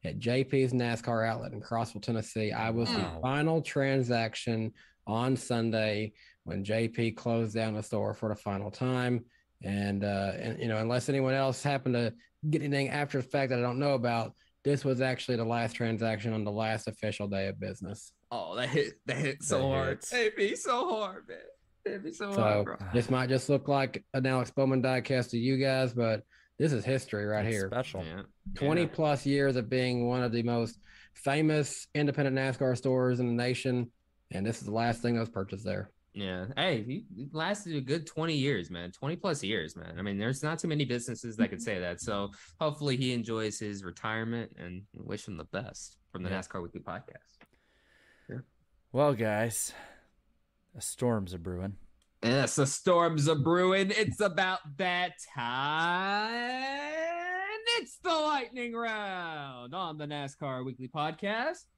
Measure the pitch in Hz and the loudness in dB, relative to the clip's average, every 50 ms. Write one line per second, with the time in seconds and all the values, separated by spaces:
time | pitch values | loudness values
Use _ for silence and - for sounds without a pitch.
0 | - 82 78 98 107 117 120 131 139 131 - 135 131 127 127 127 123 120 117 113 | -6 -6 -6 -4 -2 0 2 2 2 2 4 4 4 4 4 2 2 2 0 -2
1 | - - 117 113 113 113 113 107 113 - - 110 104 - 117 113 117 107 - 104 | 0 0 2 2 2 2 0 -2 -4 -8 -8 -10 -8 -4 -2 -2 -2 -2 -4 -8
2 | - - 117 113 107 - - 110 110 107 - 113 110 113 113 117 117 110 117 110 | -4 -2 -2 -2 -2 -4 -4 -2 -2 -2 -2 0 -2 0 0 0 0 0 0 0
3 | 98 87 82 82 - 127 135 147 151 160 165 165 147 - - 147 135 135 135 135 | 0 -2 -4 -4 0 0 2 4 4 4 2 2 0 0 0 0 2 4 4 2
4 | 127 120 120 117 113 113 113 - - - 113 113 113 113 113 - - - _ _ | 4 4 2 2 2 0 -2 -4 -2 -2 0 0 0 -2 -6 -8 -20 -20 _ _
5 | _ - 107 113 120 131 131 123 - - 123 117 113 113 110 110 110 110 107 104 | _ -2 0 2 2 2 2 0 0 0 0 2 2 2 2 2 2 2 2 0
6 | 107 104 - _ - - - _ _ - 82 98 98 101 107 113 117 113 117 - | -2 -4 -6 _ -20 -20 -20 _ _ -6 -6 -4 -2 0 0 2 2 0 0 0
7 | 117 113 113 - - 123 117 117 113 110 104 113 113 110 107 107 107 - - 107 | 0 0 0 -2 -2 0 2 2 2 0 0 0 0 0 -2 -4 -4 -2 -2 0
8 | 101 104 110 - - 110 107 - - 107 101 98 101 101 - - 131 127 127 127 | 0 0 -2 -2 -2 -4 -4 -2 -2 -2 -2 -2 -2 -6 -4 -2 0 0 2 2
9 | 123 123 123 120 117 - _ _ _ _ _ _ - 95 101 101 101 101 101 98 | 2 2 0 0 -2 -6 _ _ _ _ _ _ -4 -2 -2 0 0 0 0 0
10 | 101 101 101 98 98 98 95 - - 117 113 - - 117 110 107 110 113 120 127 | 0 0 0 0 0 -2 -2 -4 -4 -6 -4 -2 -2 -2 0 0 0 2 0 0
11 | 123 - 139 139 131 131 131 135 135 135 131 - - 147 143 135 131 135 123 120 | 0 0 0 2 2 2 2 2 2 2 0 0 0 0 0 0 0 0 0 2
12 | 120 113 110 - - - _ _ - 151 151 160 143 143 139 139 139 131 - 143 | 0 0 -2 -6 -20 -20 _ _ -2 0 0 0 2 2 0 2 0 0 0 -2
13 | 147 139 - 139 123 - - 143 139 131 131 123 120 120 120 127 143 143 139 131 | -2 0 -2 -4 -4 0 0 0 2 2 2 2 2 0 0 2 2 2 2 2
14 | 117 120 117 117 113 110 - _ _ _ _ _ _ 139 143 135 - 139 131 120 | 2 2 2 2 0 -2 -8 _ _ _ _ _ _ 2 2 2 2 2 2 2
15 | 135 131 127 120 - - 127 117 117 113 117 117 117 113 117 - 120 113 113 104 | 2 0 0 -2 0 0 0 0 2 2 2 2 0 0 0 0 0 0 2 2
16 | 117 113 110 104 104 117 110 110 104 104 104 104 113 110 110 107 - - 107 - | 2 0 0 0 0 -2 0 0 0 0 0 0 0 0 0 -2 -2 -6 -8 -4
17 | - 107 98 - 104 101 98 95 95 98 101 101 98 98 95 - 98 82 101 - | -4 -4 -2 -2 -4 -2 -2 -2 -2 -2 -4 -4 -6 -8 -8 -8 -8 -10 -10 -12
18 | - - _ _ _ _ 120 117 90 80 87 110 127 127 127 156 120 113 - - | -14 -20 _ _ _ _ -6 -6 -6 -4 -4 -2 -2 0 2 2 2 2 -2 -10
19 | _ - 123 127 143 143 135 - - - - 127 131 135 135 135 135 131 131 127 | _ -4 -2 -2 0 -2 -2 -4 -2 0 2 2 2 2 2 2 0 0 -2 -4
20 | - - - 247 233 220 214 - 208 202 - - - - 247 240 254 349 247 220 | -6 -4 0 2 2 2 2 2 0 0 0 -2 0 0 0 0 2 0 0 -2
21 | 214 190 190 185 156 - - - - - - _ _ _ _ _ _ 202 - 196 | -2 -4 -6 -12 -14 -14 -14 -14 -14 -18 -20 _ _ _ _ _ _ -6 -6 -4
22 | - - - - - 202 196 - 110 107 104 104 104 - - - 98 92 101 120 | -6 -8 -6 -6 -4 -2 2 4 4 4 4 4 2 0 -2 -6 -8 0 2 2
23 | 117 - 131 127 127 123 131 131 127 - 143 135 135 - 143 139 135 131 - - | 4 4 4 2 4 4 2 2 4 4 2 2 4 4 4 4 4 2 -2 -6
24 | - _ - 135 131 131 131 127 123 117 - - 135 135 135 131 120 131 131 127 | -10 _ -2 0 2 4 4 2 2 0 2 4 4 6 6 4 4 4 2 2
25 | 113 - 135 127 123 - - 120 117 131 135 131 135 135 131 131 131 127 117 120 | 2 2 2 2 2 2 0 0 2 4 4 4 4 4 4 4 2 2 2 2
26 | 120 113 110 107 - _ _ - _ _ _ _ - 165 143 113 98 123 135 131 | 2 2 2 0 -2 _ _ -20 _ _ _ _ 2 2 2 2 2 2 0 0
27 | - - - 104 104 104 107 107 104 110 113 104 95 95 95 123 131 - - 95 | 0 -2 -2 -2 0 2 2 2 2 2 2 0 0 0 -2 -2 -4 -4 -6 -8
28 | 90 80 82 95 101 - _ _ _ - 101 - 139 139 156 175 170 156 - - | -8 -6 -8 -10 -12 -12 _ _ _ -8 -4 0 2 4 4 4 2 0 0 0
29 | 156 151 147 135 - 139 139 139 139 139 131 127 117 101 127 127 127 127 123 123 | 2 2 2 2 2 2 2 4 4 4 4 2 0 0 0 2 2 2 2 2
30 | 120 120 123 127 123 120 113 120 113 120 120 120 117 113 - - - - - - | 2 2 2 2 2 2 0 0 2 2 2 2 0 0 -4 -10 -20 -20 -20 -20
31 | - - _ - - 139 139 147 160 156 156 151 147 135 - - - - _ 151 | -20 -20 _ -4 0 2 2 4 4 4 4 4 2 0 -2 -10 -12 -4 _ 2
32 | 147 143 139 - 143 139 131 135 135 135 127 - 139 131 127 120 - 139 127 127 | 2 2 2 2 2 2 2 2 2 0 0 2 2 2 2 2 2 2 4 4
33 | 127 127 127 120 123 120 120 117 123 123 127 - - 131 123 123 120 120 _ _ | 4 4 4 2 2 2 2 2 2 0 0 0 0 0 2 2 0 -2 _ _
34 | _ _ _ _ _ _ - 92 98 110 113 - - 101 104 113 117 120 117 113 | _ _ _ _ _ _ -4 -2 -2 -2 -2 -4 -4 -4 0 2 2 2 0 2
35 | - 120 120 117 113 117 - 98 98 98 - 98 107 95 98 98 98 - _ _ | 0 0 2 2 0 -2 -2 -6 -6 -4 -6 -8 -4 -4 -4 -4 -4 -8 _ _
36 | _ _ _ - 101 95 92 90 92 107 127 - 156 185 160 113 104 117 131 185 | _ _ _ -8 -6 -4 -4 -4 -6 -6 -2 0 0 0 0 0 -2 -4 -6 -8
37 | 233 - 95 92 131 147 143 151 160 180 208 202 208 175 160 147 131 123 139 170 | -8 -12 -12 -12 -12 -8 -6 -4 -2 -2 -2 -4 -4 -4 -4 -4 -2 -2 -2 -2
38 | 156 - - 156 156 165 160 147 131 143 139 101 87 80 90 85 87 90 90 - | -2 -6 -6 -4 -2 0 0 0 2 2 0 0 -2 -6 -8 -8 -8 -10 -10 -6
39 | - 139 165 175 - 196 160 139 - 95 110 101 80 78 - 85 82 85 82 85 | -6 -4 -4 -2 -2 -2 -2 -2 -2 -2 -2 -2 -2 -4 -8 -12 -14 -12 -8 -6
40 | 92 101 98 98 107 117 131 139 - 151 165 160 - 170 156 147 143 117 120 120 | -4 -4 -2 0 0 0 -2 -2 -2 -4 -4 -2 -2 -2 0 0 0 0 -2 -4
41 | 120 - 117 110 - 120 110 95 110 98 95 92 117 117 104 92 90 87 87 85 | -2 -4 -8 -8 -8 -10 0 0 0 0 0 -6 -4 -4 -4 -2 -2 -4 -6 -6
42 | - - 107 101 101 98 98 - - - - _ 160 156 147 151 147 143 131 123 | -6 -4 -4 -2 -4 -4 -8 -12 -20 -20 -8 _ -2 -2 -2 -2 -2 -2 0 0
43 | 135 127 127 120 113 110 113 110 110 107 104 - 110 104 101 98 98 90 85 - | 0 0 0 -2 -2 -2 -4 -2 -2 -2 -4 -4 -6 -6 -6 -6 -8 -10 -12 -8
44 | - 110 110 113 113 113 117 117 113 - - - - 90 90 92 101 - _ - | -6 -4 -2 -2 -2 -4 -4 -6 -6 -8 -12 -14 -12 -10 -10 -12 -14 -16 _ -16
45 | - - 98 104 - - 95 80 80 - - 92 120 - - - - - - _ | -10 -8 -8 -8 -8 -10 -10 -10 -12 -6 -6 -6 -6 -6 -12 -14 -16 -18 -18 _
46 | _ _ _ 92 92 90 92 95 92 - - 98 87 85 - 90 - - 87 92 | _ _ _ -8 -6 -4 -4 -4 -6 -6 -8 -10 -10 -8 -10 -12 -10 -10 -10 -10
47 | - - - - _ _ _ _ - _ _ _ _ _ _ _ _ _ _ _ | -12 -14 -20 -20 _ _ _ _ -20 _ _ _ _ _ _ _ _ _ _ _
48 | _ _ _ _ _ _ - 123 127 _ _ _ _ _ _ _ _ _ - 123 | _ _ _ _ _ _ -12 -12 -12 _ _ _ _ _ _ _ _ _ 0 2
49 | 147 147 139 107 113 107 107 104 110 117 113 - - - - - - - - - | 4 4 4 2 2 0 2 2 2 0 0 -2 -4 -6 -6 -12 -18 -20 -20 -20
50 | _ _ _ _ _ _ _ _ _ _ _ _ _ _ _ - - - - - | _ _ _ _ _ _ _ _ _ _ _ _ _ _ _ -12 -10 -10 -6 -2
51 | 127 123 117 110 98 90 90 90 82 92 90 87 92 98 104 - - - _ _ | 0 2 2 0 0 -4 -6 -8 -6 -6 -4 -4 -4 -6 -6 -8 -16 -20 _ _
52 | _ _ _ _ - 113 123 139 135 117 - - 143 135 - - - 190 180 170 | _ _ _ _ 0 2 2 4 2 2 2 2 2 2 2 0 4 4 6 6
53 | 170 170 165 156 143 147 165 151 131 160 170 175 185 185 190 196 196 190 202 208 | 6 4 4 4 4 4 4 4 4 4 4 6 6 6 4 4 4 2 2 2
54 | 220 214 - - 208 196 170 175 190 185 185 185 - 151 143 139 190 180 180 180 | 2 0 0 0 0 0 2 2 2 2 2 -2 -4 -10 -6 -2 0 0 2 2
55 | 180 175 170 - - - - 143 120 120 123 131 135 143 156 160 165 170 175 180 | 0 -2 -4 -8 -18 -12 -6 -4 -4 -2 0 0 0 0 2 2 2 4 2 2
56 | 190 196 202 208 214 220 233 240 240 240 254 262 262 269 277 277 285 294 302 320 | 2 0 0 0 0 -2 -2 -2 -2 -2 -2 -4 -4 -4 -4 -4 -6 -4 -4 -4
57 | 320 330 339 349 349 359 359 370 381 392 427 440 440 466 466 466 330 233 - - | -2 -2 -4 -4 -4 -4 -4 -4 -4 -4 -6 -4 -2 0 0 0 0 -4 -14 -6
58 | - 359 330 311 302 302 302 277 254 233 240 254 240 240 233 233 233 226 220 214 | -2 0 2 2 2 2 2 0 -2 -4 -6 -6 -6 -4 -4 -2 -2 -2 -2 -2
59 | 208 196 190 180 175 165 156 151 143 139 131 123 123 123 135 185 190 170 156 151 | -4 -4 -4 -4 -4 -4 -6 -6 -6 -8 -10 -10 -10 -8 -6 -6 -4 -4 -6 -6
60 | 151 147 147 147 143 135 139 _ 156 143 135 160 160 139 123 123 131 123 - 151 | -6 -6 -4 -4 -6 -6 -8 _ -4 -4 -2 -2 -4 -6 -6 -8 -10 -8 -4 -2
61 | 147 156 160 - - 202 214 226 247 302 349 349 - _ _ | -2 -2 -2 -4 -4 -2 -2 0 -2 -2 -4 -6 -12 _ _